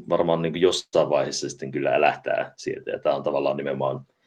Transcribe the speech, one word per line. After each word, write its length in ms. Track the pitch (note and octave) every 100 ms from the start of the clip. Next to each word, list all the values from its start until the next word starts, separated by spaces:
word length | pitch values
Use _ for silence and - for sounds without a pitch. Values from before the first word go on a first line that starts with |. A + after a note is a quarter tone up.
| -
varmaan 320 | E2+ E2+ E2
niinku 180 | E2 E2+
jossain 500 | F2+ - - E2 C#2+
vaiheessa 400 | D2 C#2 C#2 C#2
sitten 220 | - C#2
kyllä 240 | C#2 C#2 C#2+
älähtää 580 | D2 - - - - -
sieltä. 340 | - - -
Ja 80 | -
tää 160 | D2+ C#2
on 80 |
tavallaan 340 | D2+ C#2 C#2 C#2
nimenomaan 480 | C#2 C2+ C2+ C2+ - _